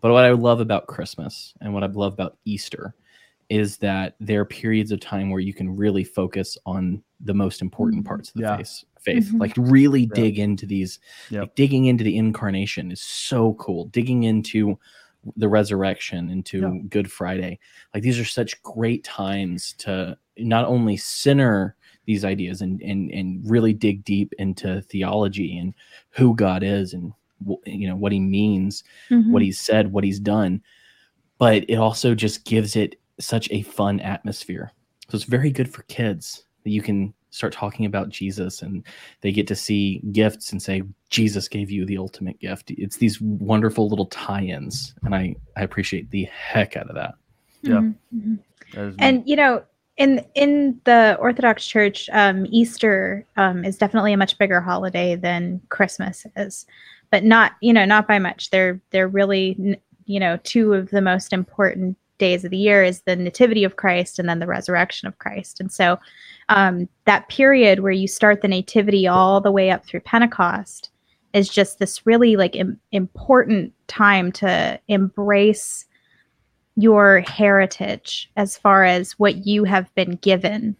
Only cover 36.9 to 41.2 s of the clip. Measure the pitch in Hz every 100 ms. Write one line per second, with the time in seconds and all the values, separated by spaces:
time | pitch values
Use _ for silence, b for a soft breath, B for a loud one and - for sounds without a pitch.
36.9 | 101 98 - _ - 104 - 104 - 107
37.9 | 101 101 - 98 98 92 - - 95 B
38.9 | B B B 101 101 95 101 - 104 98
39.9 | 95 104 101 107 - - 98 - 95 95
40.9 | 98 _ -